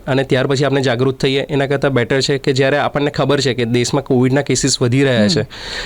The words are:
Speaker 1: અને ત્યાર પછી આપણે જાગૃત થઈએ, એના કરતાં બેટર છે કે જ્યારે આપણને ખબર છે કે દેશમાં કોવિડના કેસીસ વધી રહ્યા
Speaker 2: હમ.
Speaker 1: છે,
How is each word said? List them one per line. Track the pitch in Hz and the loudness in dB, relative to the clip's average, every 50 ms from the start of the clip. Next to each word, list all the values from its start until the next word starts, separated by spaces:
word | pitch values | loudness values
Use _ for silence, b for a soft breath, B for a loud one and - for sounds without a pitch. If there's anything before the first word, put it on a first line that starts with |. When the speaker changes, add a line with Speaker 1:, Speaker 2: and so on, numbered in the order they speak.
| - | -4
Speaker 1:
અને | - 131 135 131 | -2 -2 -2 0
ત્યાર | - 139 127 127 | 0 0 0 2
પછી | 123 143 123 147 | 0 0 0 0
આપણે | 135 135 139 | 0 0 0
જાગૃત | 127 131 120 120 131 135 131 - | 0 0 0 0 0 -2 -2 -2
થઈએ, | - 139 135 139 | -2 -2 0 -2
એના | 135 - 156 139 139 | -2 -2 -2 -2 0
કરતાં | 135 143 131 147 143 | 0 0 0 0 0
બેટર | 135 123 117 - 143 135 | 0 0 0 0 0 0
છે | 131 - 143 | 0 0 -2
કે | 135 - - 135 | -2 0 0 0
જ્યારે | 127 139 135 143 | 2 2 2 2
આપણને | 147 123 120 - 143 143 147 | 0 0 -2 -2 -2 -2 -2
ખબર | - - 139 131 143 139 | 0 0 0 0 0 0
છે | 135 135 113 | 0 -2 -2
કે | 120 120 | -2 -2
દેશમાં | 113 123 123 120 - - 143 - | 0 0 0 0 0 -2 -2 0
કોવિડના | - 135 123 127 127 131 143 | 2 2 2 4 4 2 2
કેસીસ | 139 - 131 120 - 135 - - | 0 0 0 0 0 -2 0 0
વધી | 135 120 120 135 143 | 0 2 2 2 2
રહ્યા | 139 123 117 | 2 4 2
Speaker 2:
હમ. | 104 | 2
Speaker 1:
છે, | 101 87 - - B B B B B B B B | 2 2 0 -2 B B B B B B B B